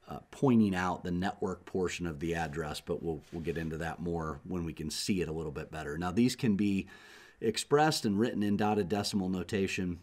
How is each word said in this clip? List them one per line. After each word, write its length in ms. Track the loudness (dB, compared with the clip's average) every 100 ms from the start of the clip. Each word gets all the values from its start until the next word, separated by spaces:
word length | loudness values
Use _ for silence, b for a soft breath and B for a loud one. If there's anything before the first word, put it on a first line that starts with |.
| -10
uh, 120 | -12 -12
pointing 440 | 2 6 8 6
out 300 | 4 0 -2
the 60 | -2
network 560 | 0 -2 -2 -4 -4 -4
portion 400 | 0 0 -2 -6
of 120 | -4
the 160 | -2
address, 460 | -2 -2 -4 -4 -6
but 220 | -4 -4
we'll, 200 | -2 -6 -6
we'll 120 | -6
get 160 | -4 -4
into 180 | -4 -4
that 240 | -6 -4
more 400 | -4 -2 -4 -6
when 200 | -6 -4
we 80 | -4
can 160 | -4 -6
see 320 | -4 0 0
it 80 | 0
a 40 |
little 200 | -2 -4
bit 180 | -6 -8
better. 280 | -8 -6 -4
Now, 140 | 0
these 220 | 2 2
can 220 | 2 0 2
be 320 | 2 0 -4 B B B B B
expressed 640 | -2 -2 2 4 4 2 0
and 120 | 2
written 240 | 2 2
in 140 | 0 2
dotted 320 | 2 2 2
decimal 400 | 0 0 0 0
notation 680 | -2 -2 0 0 0 -4 -4